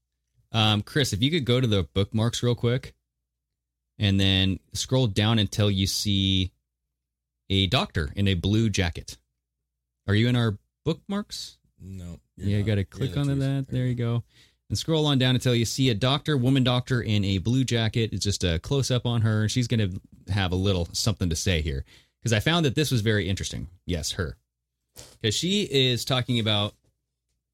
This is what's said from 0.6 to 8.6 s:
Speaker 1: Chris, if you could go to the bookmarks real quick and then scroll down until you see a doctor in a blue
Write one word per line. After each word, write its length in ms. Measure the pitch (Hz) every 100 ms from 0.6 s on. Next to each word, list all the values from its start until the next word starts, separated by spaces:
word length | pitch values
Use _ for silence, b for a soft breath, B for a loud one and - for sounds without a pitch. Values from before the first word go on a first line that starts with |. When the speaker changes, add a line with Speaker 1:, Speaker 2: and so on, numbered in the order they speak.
| 107 104
Speaker 1:
Chris, 300 | - 156 131
if 100 | 95
you 80 | 131
could 140 | 170
go 160 | 120 123
to 60 | 127
the 160 | 101
bookmarks 600 | 85 98 101 110 113 -
real 120 | 120
quick 400 | 120 117 127 - - _ _ _ _ _ _ _ _ _ -
and 200 | 107 98
then 400 | 98 95 95 90 -
scroll 320 | - - 131 127
down 320 | 95 107 113
until 320 | 104 - 104
you 160 | 98 95
see 640 | - 107 98 95 95 90 - _ _ _ _ _ _ _ _ _
a 160 | 98 95
doctor 460 | 127 202 - 71 -
in 120 | 98
a 60 |
blue 360 | 92 92 107